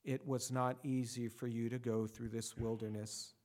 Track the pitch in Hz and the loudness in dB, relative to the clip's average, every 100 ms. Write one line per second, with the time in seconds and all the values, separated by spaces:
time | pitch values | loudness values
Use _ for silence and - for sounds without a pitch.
0 | - 127 143 131 - 127 127 123 143 131 | 0 0 2 0 2 4 4 2 2 2
1 | 120 123 117 - 127 113 117 127 120 110 | 2 -2 -4 -2 -2 0 0 0 2 2
2 | 107 110 117 113 110 - 113 113 110 107 | 2 -2 -4 -4 -4 -2 0 0 -2 -4
3 | 107 - - _ | -4 -8 -10 _